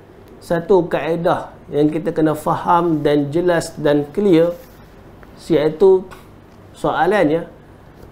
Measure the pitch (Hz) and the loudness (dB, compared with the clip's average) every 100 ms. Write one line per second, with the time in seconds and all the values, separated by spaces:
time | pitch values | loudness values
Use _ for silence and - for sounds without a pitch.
0 | - - - - - 170 170 190 170 160 | -20 -20 -20 -14 -6 -4 2 2 2 -4
1 | 143 170 175 156 - - - 143 151 160 | -4 -2 -2 -2 -6 -18 -6 -2 0 -2
2 | 165 160 156 151 180 156 175 175 175 151 | -4 0 0 0 -4 -4 0 0 0 0
3 | 147 147 143 156 175 170 165 - 147 147 | 0 0 -2 -2 0 0 -4 -4 0 0
4 | 143 - 202 160 170 175 - - - - | -2 -2 2 4 2 -2 -14 -20 -20 -20
5 | - - - - - 151 156 156 190 185 | -20 -20 -20 -12 -2 0 0 2 4 4
6 | 190 - - - - - - - 156 127 | 0 -18 -20 -20 -20 -20 -20 -6 -4 0
7 | 165 208 156 160 175 - - - - - | 2 2 2 0 -6 -18 -20 -20 -20 -20
8 | - | -8